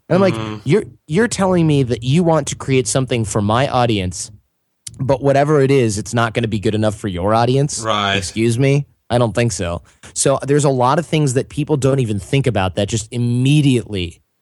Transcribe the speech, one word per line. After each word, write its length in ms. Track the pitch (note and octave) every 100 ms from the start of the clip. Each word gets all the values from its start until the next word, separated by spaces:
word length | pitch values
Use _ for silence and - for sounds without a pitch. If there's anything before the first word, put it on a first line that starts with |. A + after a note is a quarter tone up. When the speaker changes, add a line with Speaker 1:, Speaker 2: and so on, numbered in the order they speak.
| -
Speaker 1:
And 80 | F3
I'm 60 |
like, 120 | F#3+ A2+
Speaker 2:
Mm-hmm. 240 | A2 G#2+
Speaker 1:
"You're, 220 | C3 G3+ - - -
you're 200 | E3 A#3
telling 400 | - G3 F3+ D#3+
me 160 | C#3+
that 200 | B2 A#2
you 200 | B2+ E3
want 240 | E3+ D#3+ -
to 80 | C#3+
create 320 | - C3 B2+
something 380 | C#3 B2+ B2 G#2
for 160 | A2+
my 260 | G2+ A#2 C3+
audience, 640 | B2+ A#2+ G#2 F#2 - - - _ _ _ _ - -
but 240 | C3+ C3+
whatever 380 | C#3 C#3 D3 D3+
it 100 | C3+
is, 260 | C#3 A2+ G2+
it's 160 | -
not 200 | A#2+ A#2
gonna 140 | A#2+ A#2
be 120 | G#2+
good 160 | A2 G#2+
enough 200 | G#2+ G#2
for 140 | G#2+
your 240 | F2 G2
audience?" 480 | A2+ A#2+ C3+ D3 -
Speaker 2:
Right. 340 | A2 G#2 G2+ G2
Speaker 1:
Excuse 420 | F#2 G#2+ A#2 A#2
me? 280 | C#3 C#3+ C#3+ _ -
I 80 | A#2+
don't 180 | A2+ F#2+
think 160 | A#2+
so. 300 | - F2 F2 - _ -
So 260 | - C#3+ C3+ B2+
there's 160 | D3
a 60 | C#3+
lot 280 | C3 B2 D#3
of 60 | D#3
things 280 | D#3+ D3
that 160 | B2 -
people 260 | - D3 D3+
don't 240 | C3+ C3+
even 180 | A#2 G#2
think 300 | - C#3 C3
about 280 | G2+ F#2 F#2+
that 120 | G#2
just 220 | A2+ -
immediately 1080 | A#2+ A#2+ B2 C3 D3+ C#3 A#2+ - G2+ E2+ - _ _